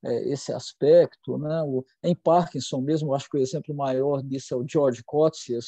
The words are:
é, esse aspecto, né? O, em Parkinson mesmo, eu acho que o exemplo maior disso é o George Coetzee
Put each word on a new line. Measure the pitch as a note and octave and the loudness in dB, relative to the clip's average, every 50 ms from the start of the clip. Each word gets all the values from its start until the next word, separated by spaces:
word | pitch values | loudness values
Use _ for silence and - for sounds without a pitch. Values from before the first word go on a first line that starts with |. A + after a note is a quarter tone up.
é, | - C3+ A#2+ A#2 G#2 - | -4 -4 -4 -2 -2 -2
esse | C#3+ C3+ - - | -4 -4 -4 -8
aspecto, | A#2+ A#2 - - - _ - D3 D#3+ F3 E3 C3 _ _ _ - B2 C3 | -8 -8 -8 -12 -6 _ 4 8 8 8 8 6 _ _ _ -8 -6 -6
né? | D3 D3+ D#3+ E3 | -4 -4 -4 -4
O, | D#3+ C#3+ C3 B2+ B2+ _ _ _ | -4 -2 -2 -4 -4 _ _ _
em | - E3+ F3 | -2 -2 -2
Parkinson | - _ E3 E3 G3 F3 D#3+ - C3+ B2 - - C3+ | 0 _ 4 4 4 4 0 -6 -8 -8 -6 -4 -4
mesmo, | B2+ C#3+ D#3 D#3 D3+ D3 | -2 0 -2 -2 0 -2
eu | C3+ | -2
acho | C3+ - - | -4 -4 -4
que | - | -2
o | C#3+ | -2
exemplo | C3 C3 - D3+ - - D3 | -2 0 -2 -8 -8 -8 -6
maior | C#3+ C#3 C3+ C3 C3 C3+ C#3+ C#3+ C3+ | -4 -4 -2 0 0 0 0 0 -2
disso | C3 C#3 C3 C3+ - - C#3+ | -4 -6 -8 -8 -6 -6 -6
é | |
o | B2+ B2 | -6 -6
George | - - D#3+ C#3+ C3+ A#2+ A2+ A#2+ | 0 0 2 2 2 0 -2 -10
Coetzee | - - D3 D#3 D#3 - - - - A#2+ A#2 A#2+ | -4 0 2 2 2 2 -2 -8 -6 -6 -6 -6